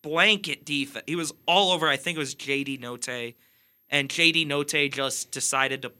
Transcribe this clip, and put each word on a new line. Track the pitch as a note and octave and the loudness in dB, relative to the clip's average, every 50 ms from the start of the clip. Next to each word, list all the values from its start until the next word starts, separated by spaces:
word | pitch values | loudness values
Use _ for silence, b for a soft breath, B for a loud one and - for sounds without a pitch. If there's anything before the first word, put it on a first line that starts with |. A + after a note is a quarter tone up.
blanket | - D3+ D#3 E3 F#3 G#3+ G#3+ G3+ G#3 D#3+ C#3 - - | -6 -2 4 6 6 6 6 2 0 -6 -8 -8 -6
defense. | - C#3+ C#3+ C3+ C#3 - - - | -4 -4 -4 -4 -4 -8 -10 -6
He | - D#3+ | -4 -4
was | F3 E3 D3+ - _ _ | -4 -4 -6 -8 _ _
all | - E3+ G3 G3+ F3+ | 4 4 4 6 4
over, | F#3 D#3+ D#3+ D#3 | 2 2 2 0
I | C#3 | 0
think | C3+ - F3 E3+ | 0 -2 -6 -4
it | D#3 | -4
was | D3 B2+ B2+ | -4 -6 -6
J | - - C3+ C#3 C#3 C#3 | -10 -4 -2 -2 -2 -2
D | C#3 C3+ B2 | -6 -8 -8
Notae. | A#2+ A#2+ B2 B2 - C3 B2 B2 A#2 A#2+ A#2 b b b b b b b b b b b | -8 -10 -10 -8 -8 -6 -6 -6 -6 -8 -10 b b b b b b b b b b b
And | C#3 C#3+ C#3 C3+ | 0 0 0 0
J | - E3 E3 E3 | 2 4 4 4
D | E3 E3 D#3+ | 4 2 0
Notae | C#3+ C#3+ D3 C#3+ C#3+ - D3 D3 C#3 | 0 0 -2 -2 0 0 0 0 0
just | C#3 C#3 C3+ C3+ C3 - - _ | -2 -4 -4 -2 -4 -6 -8 _
decided | - C3+ - - - C3 C3+ C3 C3+ C3 | -6 -4 -2 0 2 0 0 0 -2 -6
to | B2+ A#2+ - | -8 -12 -12